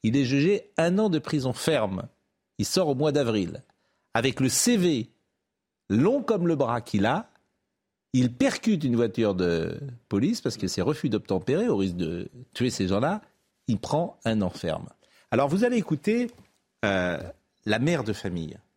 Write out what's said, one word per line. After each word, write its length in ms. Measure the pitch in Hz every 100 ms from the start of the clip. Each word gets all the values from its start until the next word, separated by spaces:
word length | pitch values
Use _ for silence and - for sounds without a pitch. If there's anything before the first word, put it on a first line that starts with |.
Il 140 | 110 127
est 80 | 127
jugé 440 | 139 156 196 - -
un 220 | 165 190
an 100 | 214
de 100 | 160
prison 340 | - 156 131
ferme. 540 | 120 - 151 107 92 117 _ _ _ _ _
Il 80 | 104
sort 240 | - 170
au 60 | 131
mois 160 | 151
d'avril. 520 | 147 123 110 87 76 - _ _ _ _
Avec 260 | 117 123 -
le 100 | 131
C 280 | - - 240
V 320 | 180 139 113 _ _ _ _ _ _ _ _
long 320 | 101 160 277
comme 260 | 226 214 170
le 80 | 156
bras 260 | 113 120
qu'il 240 | - 104 101
a, 240 | 151 226 _ _ _ _ _ _ _ _
il 200 | 131 123
percute 500 | 120 269 - - 202
une 120 | 147 117
voiture 380 | 117 - 110
de 460 | 92 90 85 82 82 139 123 _
police 320 | 98 143 233
parce 160 | 135 -
que 100 | 95
c'est 140 | -
refus 280 | 92 151 175
d'obtempérer 580 | 104 - 95 - 147 233
au 100 | 120
risque 180 | 95 87
de 340 | 82 85 - 123 131
tuer 160 | - 123
ces 180 | - 95
gens-là. 340 | 98 131 208 - _ _ _ -
Il 120 | 107
prend 400 | - 147 175 - -
un 160 | 110
an 80 | 92
ferme. 400 | - 90 78 - _ _ _ _
Alors 160 | 113 139
vous 160 | 175
allez 140 | 240 240
écouter, 520 | - 151 - 226 240 - - _ _ _ 107
euh, 320 | 95 90 85 82 - _ _ -
la 140 | 107
mère 240 | 143 170
de 100 | 110
famille 440 | 104 101 87 80 78 _